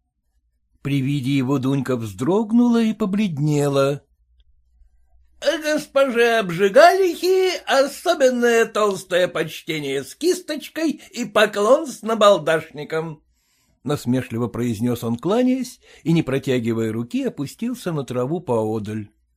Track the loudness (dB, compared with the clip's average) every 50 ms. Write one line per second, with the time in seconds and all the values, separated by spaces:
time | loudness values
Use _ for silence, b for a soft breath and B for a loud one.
0 | _ _ _ _ _ _ _ _ _ _ _ _ _ _ _ _ -6 -4 -2 -2
1 | 0 0 -2 -2 -2 0 0 0 0 0 0 0 0 0 -2 -2 -2 -2 -2 -4
2 | -4 -8 -8 -4 -2 0 0 0 0 2 2 4 4 4 4 2 2 0 0 -2
3 | -2 -2 0 0 -2 -2 -2 -2 0 0 2 2 2 2 2 2 2 2 0 -4
4 | -8 _ _ _ _ _ _ _ _ _ _ _ _ _ _ _ _ _ _ _
5 | _ _ _ _ _ _ _ -6 -2 -2 -2 0 0 -2 -2 -2 -4 -2 0 0
6 | 2 2 2 2 2 2 2 0 0 -2 -2 0 0 4 6 8 8 8 8 4
7 | 2 0 -2 -2 0 0 2 2 2 0 -2 -4 -4 0 2 2 2 0 -2 -4
8 | -2 -2 2 2 2 2 2 2 2 4 4 4 2 2 0 0 0 0 0 -2
9 | -4 -2 0 0 0 0 0 -4 -6 -6 -8 -10 -8 -8 -6 -6 -4 -4 -4 -4
10 | -6 -8 -8 -4 0 0 0 -2 -4 -8 -10 -10 -10 -10 -6 -4 -2 -2 -4 -6
11 | -10 -14 -10 -8 -6 -2 2 2 2 2 2 2 2 4 4 4 2 -2 -10 -8
12 | -6 -4 0 4 6 6 6 6 4 0 0 0 -2 -6 -12 -14 -10 -8 -6 -6
13 | -6 -8 -10 -16 _ _ _ _ _ _ _ _ _ _ _ _ -6 -4 -4 -2
14 | 0 0 0 0 -2 -2 -4 -4 -4 -4 -2 -2 -4 -2 -2 -2 -2 -2 -2 -2
15 | -4 -4 -6 -4 -2 0 0 2 2 2 0 0 -4 -8 -12 -18 b b b b
16 | b 0 2 2 2 0 -2 -2 -2 0 -2 0 0 0 -2 0 -2 -2 -2 -4
17 | -6 -4 -4 -4 -4 -4 -6 -6 -10 -10 -10 -8 -8 -8 -8 -6 -6 -6 -6 -6
18 | -6 -4 -4 -4 -2 -2 -4 -4 -4 -2 -2 0 0 -2 -2 -4 -6 -6 -8 -8
19 | -10 -12 _ _ _ _ _